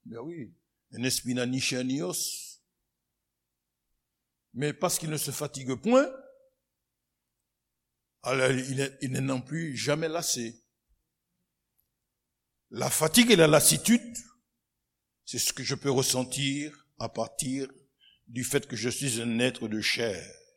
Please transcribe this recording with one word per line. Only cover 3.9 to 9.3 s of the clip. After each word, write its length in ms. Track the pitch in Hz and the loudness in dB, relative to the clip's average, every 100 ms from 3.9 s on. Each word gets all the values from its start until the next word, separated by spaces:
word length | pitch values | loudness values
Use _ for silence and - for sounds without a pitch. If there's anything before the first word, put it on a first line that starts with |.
| _ _ _ _ _ _ | _ _ _ _ _ _
Mais 180 | 117 147 | -4 -4
parce 260 | 147 180 - | -2 -2 -2
qu'il 120 | 160 | -4
ne 60 | 151 | -4
se 140 | - | -6
fatigue 440 | 131 147 135 127 | -6 -8 -6 -6
point, 360 | 131 214 254 294 - - _ _ _ _ _ _ _ _ _ _ _ _ _ _ _ _ _ _ _ | -4 4 4 4 -4 -18 _ _ _ _ _ _ _ _ _ _ _ _ _ _ _ _ _ _ _
alors 280 | 123 135 131 | -2 2 4
il 260 | 131 131 135 | 2 -2 -2
n'est, 220 | 135 - | -4 -4
il 100 | 135 | -4
n'est 80 | 131 | -2
non 200 | 135 | -2